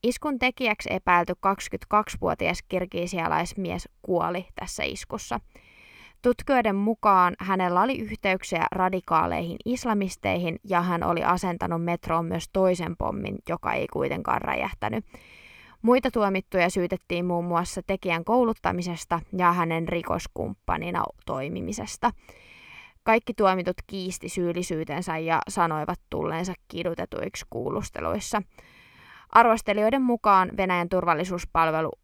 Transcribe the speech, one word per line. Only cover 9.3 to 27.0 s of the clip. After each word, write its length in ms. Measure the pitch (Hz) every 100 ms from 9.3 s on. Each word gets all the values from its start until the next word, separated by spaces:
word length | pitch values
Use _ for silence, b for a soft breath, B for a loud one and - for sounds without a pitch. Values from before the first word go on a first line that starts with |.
| 170 170 175 -
islamisteihin 920 | 247 247 214 190 - 202 180 175 165
ja 180 | - 180
hän 220 | 175 170
oli 200 | 175 170
asentanut 600 | - 180 190 170 175 165
metroon 420 | 170 170 - 165 165
myös 240 | 175 -
toisen 440 | 190 185 180 170 170
pommin, 400 | - - - 101 -
joka 240 | - -
ei 140 | - -
kuitenkaan 540 | - 139 - - -
räjähtänyt. 640 | - 62 - - - 220 - B B B B B B B 220
Muita 260 | 247 262
tuomittuja 580 | 226 202 190 - 185 175
syytettiin 560 | 190 175 185 _ 175 180
muun 200 | 175 175
muassa 360 | 170 180 - -
tekijän 380 | 196 190 165 170
kouluttamisesta 920 | 240 233 226 - 180 175 165 - 170 - 190
ja 160 | 180
hänen 340 | 175 165 165 165
rikoskumppanina 1160 | 170 165 175 - - - 196 - - 165 180 - - -
toimimisesta. 840 | 131 139 180 170 208 - - - - B B B B B B B B
Kaikki 300 | - 226 -
tuomitut 420 | 226 196 185 180 180 -
kiisti 420 | 196 185 180 175
syyllisyytensä 880 | 190 175 170 175 160 160 147 180 160
ja 240 | 160 160 -
sanoivat 500 | - 170 156 151 180 _
tulleensa 440 | - 156 160 180 180 _
kidutetuiksi 800 | - 175 165